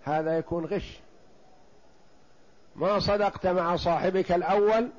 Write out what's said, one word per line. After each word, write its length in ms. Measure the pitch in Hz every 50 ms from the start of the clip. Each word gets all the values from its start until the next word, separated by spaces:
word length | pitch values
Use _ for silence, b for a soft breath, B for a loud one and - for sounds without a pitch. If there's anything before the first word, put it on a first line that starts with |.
| -
هذا 340 | 139 151 156 160 160 160 165
يكون 260 | 156 - 170 170 160
غش، 340 | 156 202 196 - - - - - - - - - - - - - - - - - - - - - - - - - - - - - - - - - - - - - - -
ما 220 | - 156 185 208 196
صدقت 480 | - 196 202 208 208 196 - - -
مع 300 | 185 180 180 170 170 175
صاحبك 560 | 165 - 175 170 156 - 185 185 190 180 -
الأول 560 | 175 180 175 160 196 208 208 208 220 226 240 247 -